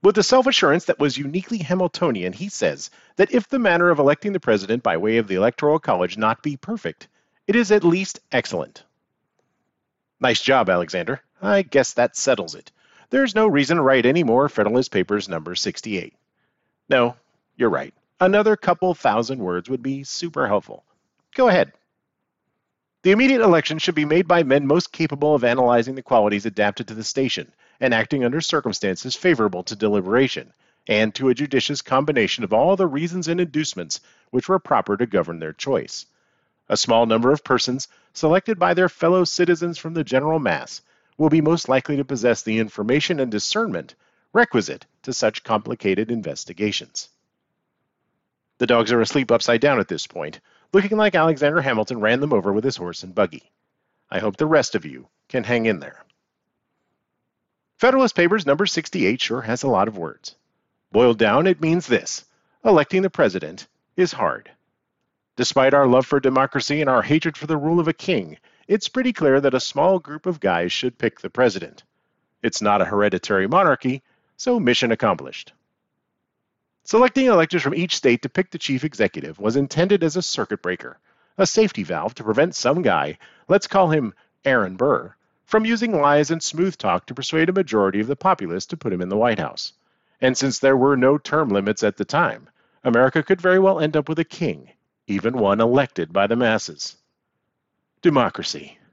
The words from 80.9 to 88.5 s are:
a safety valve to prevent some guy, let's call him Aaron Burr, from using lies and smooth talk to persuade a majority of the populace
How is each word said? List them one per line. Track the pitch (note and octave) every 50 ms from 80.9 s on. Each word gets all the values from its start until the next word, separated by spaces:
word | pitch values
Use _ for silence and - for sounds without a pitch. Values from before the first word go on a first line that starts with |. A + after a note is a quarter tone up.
| - _ _ _ _ _ _ _ _
a | - G3
safety | - - A3 A3 G3+ - - F#2+
valve | D3+ F2+ D#2 D#2+ G#2+ -
to | - A2+
prevent | G#2+ G#2+ A#2+ D3+ F3+ -
some | - - A#2+ D3 F3
guy, | F3 A2+ F2+ D#2 C#2 D2+ D#2 _ - - _ _ _ -
let's | F3 G3+ -
call | - - G3 F#3+ D#3+
him | D#3 D3+ B2+ G#2+ - _ _ _ _ _ _
Aaron | C#3 C3 A#2+ G#2 F#2 F#2
Burr, | F#2 B2+ C#3+ B2+ - C2 F2+ _ _ _ _ _ _ _
from | _ - A3 A3
using | A3 A#3 A3 A#3 A3+ G#3+ D#3+
lies | C#3+ C#4+ C#4+ D3 - -
and | E3 D#3+
smooth | - - - D#3 F3+ F#3+ -
talk | _ - - F3 - _
to | - A#2
persuade | - C3+ - - D#3+ D#3+
a | F3 F#3
majority | G3 F#3 D3 A2 G#2+ G2+ G2 F#2+ G2+
of | G#2+
the | A#2+ C#3
populace | _ - F#3+ G3 - G2+ E2